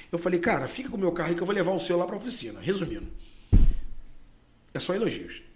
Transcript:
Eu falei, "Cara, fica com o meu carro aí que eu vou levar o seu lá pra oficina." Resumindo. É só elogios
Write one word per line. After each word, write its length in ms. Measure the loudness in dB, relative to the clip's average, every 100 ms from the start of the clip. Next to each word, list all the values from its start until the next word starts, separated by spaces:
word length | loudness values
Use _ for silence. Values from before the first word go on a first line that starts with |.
| -8
Eu 60 | -4
falei, 220 | 0 0
"Cara, 280 | 2 0 -2
fica 220 | -8 -8
com 80 | -2
o 20 |
meu 120 | -2
carro 180 | 0 -2
aí 60 | -2
que 60 |
eu 40 | 0
vou 100 | 0
levar 160 | 0
o 80 | -2
seu 180 | 0 0
lá 80 | 0
pra 120 | -6
oficina." 420 | -6 -6 -6 -8
Resumindo. 480 | -4 -4 -4 -6 -10 -12 -16 -20 4 8 8 8 0 -6 -10 -16 -20 -20 -20 -20 -10
É 60 | -6
só 140 | -2
elogios 480 | 0 0 -2 -10 -16 -18